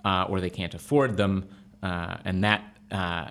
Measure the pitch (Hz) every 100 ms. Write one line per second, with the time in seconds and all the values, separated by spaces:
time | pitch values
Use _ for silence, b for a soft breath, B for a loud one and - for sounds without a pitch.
0 | 101 92 92 95 90 - 85 87 - 147
1 | 131 101 101 95 95 B B - 95 87
2 | 85 87 92 92 104 104 - - - 98
3 | 87 85 71